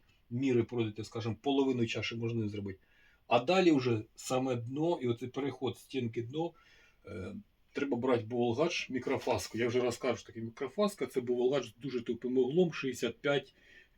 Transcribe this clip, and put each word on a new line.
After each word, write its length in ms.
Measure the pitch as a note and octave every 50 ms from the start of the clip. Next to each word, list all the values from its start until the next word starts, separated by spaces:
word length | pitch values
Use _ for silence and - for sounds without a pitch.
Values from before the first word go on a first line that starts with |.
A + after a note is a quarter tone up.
| _ _ _ _ _ _
міри 340 | A#2+ B2 C#3 C3 B2 A#2 A2
пройдете, 400 | - B2 A#2 A2+ G#2+ G#2 A2 A2
скажімо, 320 | - - A2+ G#2+ A#2 G#2+ -
половину 460 | - C#3+ C3+ C#3 C3+ C3+ B2 A#2+ A2+
чаші 280 | A2+ - A2+ G2+ - A#2
можна 340 | A2+ A#2 A#2 A#2 A2+ G#2+ G#2
зробити. 300 | G#2 G#2 G2 G2 F#2+ - _ _ _ _ _ _ _ _ _
А 120 | - A#2 B2
далі 320 | B2+ E3+ F#3 F#3+ F3+ E3+
вже 320 | D3+ C3 B2+ B2 A2+ G#2+ - - _
саме 400 | - - - C3 B2+ C3 C3 B2
дно 440 | A#2+ A2+ B2 C3+ D3 D#3+ F3 E3+ D3
і 60 | B2+
оцей 220 | A#2+ A2+ - B2+ -
переход 480 | - C3+ C#3+ C3+ - - C3 A#2 -
стінки 440 | - - - - C3 A#2+ A2+ - A#2+
дно, 320 | A2+ A#2 C#3+ D#3 E3+ E3 - - _ - - _ _ _ _ _ _
е, 300 | F#2+ G2 F#2+ - - G2 G2+ - _ _ _ _ _ -
треба 240 | C3+ C#3+ C#3 B2+
брати 260 | A#2+ B2 C3 B2 A2 G#2+
bowl 680 | A2 B2 A#2+ A#2+ A#2+ A2+ C3+ E3 E3+ - - - -
мікрофаску. 680 | C3 B2 - C#3 C3 - - C3 A#2 - - - -
Я 100 | A2 B2
вже 120 | A#2 A#2 B2+
розкажу, 380 | B2 A#2+ A2 - - B2+ A2+
що 100 | - -
таке 140 | - - A2+
мікрофаска. 680 | A2+ A2+ - - C#3+ B2+ - G#3 G#3 G3+ - - C3+
Це 120 | B2 - C3+
bowl 440 | A#2+ B2 B2 B2 B2 B2+ C#3+ C#3 A#2+
з 120 | A2 -
дуже 260 | - - C3+ B2+ A#2+
тупим 360 | A#2+ - A#2 - - B2 B2+
углом 360 | B2+ B2+ C3 D3+ F3+ F3+ E3 -
шістдесят 460 | - C#3 C3 A2+ - B2 - - -
п'ять, 360 | - C#3+ C#3+ C#3 - - _ _ _ - - - - _ _